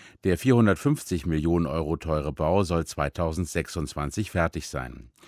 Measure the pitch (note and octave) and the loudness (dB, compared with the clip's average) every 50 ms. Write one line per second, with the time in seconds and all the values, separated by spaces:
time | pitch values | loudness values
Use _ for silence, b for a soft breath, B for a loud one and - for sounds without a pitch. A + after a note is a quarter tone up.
0 | B B B _ - G2 F2 E2 - B2+ B2+ A#2+ A2+ G#2 F#2+ - - C#3+ D3+ D3 | B B B _ 0 0 0 2 4 4 6 6 8 6 4 4 2 0 0 0
1 | - - F2+ E2+ D#2 F2+ D#2+ D#2 D2+ E2 E2+ F2 E2+ C2+ C#2+ E2 D#2+ D2 E2 D2+ | -2 -2 -4 -2 -2 0 0 0 2 2 2 2 2 0 -2 -2 -2 -2 -4 -4
2 | - D#2+ D#2 D2+ C#2+ D2+ C#2+ - D#2+ D#2 F2+ G2+ G2+ E2 F2 E2+ D#2+ - - - | -2 -2 -2 0 -2 -2 -4 -2 0 2 2 2 2 2 0 0 -2 -2 -4 -4
3 | D2 D2 - - F2 E2 D#2+ E2 F2+ - - E2+ D#2+ - - F2 D2+ D2 - D2+ | -4 -4 -2 -2 -2 -2 -2 -4 -4 -4 -2 -4 -4 -4 -4 -6 -6 -6 -6 -6
4 | D2 C#2+ - - G2+ - - F2+ E2 E2 - D#2+ - - - C#2+ B1+ B1 B1 A#1+ | -6 -6 -4 -6 -6 -4 0 0 0 0 0 -4 -8 -8 -8 -8 -8 -8 -10 -14
5 | A1+ - B B B | -18 -20 B B B